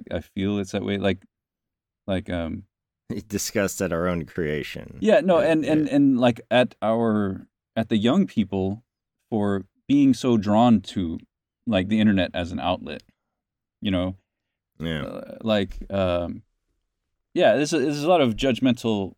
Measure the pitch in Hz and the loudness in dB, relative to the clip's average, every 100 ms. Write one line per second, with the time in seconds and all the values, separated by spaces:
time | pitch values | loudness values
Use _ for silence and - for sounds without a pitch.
0 | - 90 - - 98 104 98 101 98 101 | -6 -10 -8 -4 -2 -2 -4 -6 -4 -2
1 | 98 95 _ _ _ _ _ _ _ _ | -2 -2 _ _ _ _ _ _ _ _
2 | - 95 90 87 82 92 - _ _ _ | -6 -6 -4 -6 -6 -10 -14 _ _ _
3 | - 101 - 101 - 110 98 - 95 82 | -12 -12 -6 -6 -4 -2 -2 -2 -4 -2
4 | 90 87 73 - 76 76 - - - - | -2 -2 -6 -6 -4 -4 -6 -12 -16 -4
5 | 214 180 185 165 147 160 139 156 151 143 | 2 2 4 2 2 0 0 0 0 2
6 | 139 123 123 120 - 123 123 - 107 113 | 4 4 2 0 0 2 2 0 -2 0
7 | 117 107 101 92 - _ _ - 113 110 | 2 0 -2 -6 -14 _ _ -6 0 2
8 | 113 170 190 - 95 98 95 107 _ _ | 4 2 2 0 -2 0 -2 -4 _ _
9 | _ _ - 110 101 98 92 _ - 143 | _ _ -6 -2 0 -2 -6 _ 0 4
10 | 139 117 131 117 101 104 123 107 - - | 4 4 2 2 4 4 6 4 2 -6
11 | 85 - - _ _ _ - 98 95 110 | -6 -6 -14 _ _ _ -2 0 2 2
12 | 107 98 - - 87 - 87 90 76 - | 4 4 0 -2 -6 -4 -4 -4 -6 -14
13 | _ _ _ _ _ _ _ - 107 92 | _ _ _ _ _ _ _ -8 -4 -2
14 | 92 92 _ _ _ _ _ - 82 78 | -2 -6 _ _ _ _ _ -10 -6 -6
15 | - 50 - - 110 107 98 - - 98 | -8 -12 -16 -8 0 0 0 -6 -6 -2
16 | 92 87 85 101 - _ _ _ _ _ | 0 -2 -4 -10 -16 _ _ _ _ _
17 | _ _ _ 165 151 117 147 160 139 147 | _ _ _ 2 4 4 2 0 0 -2
18 | 147 180 127 107 131 117 127 117 117 104 | 2 4 4 2 0 2 2 0 0 -2
19 | 95 | -4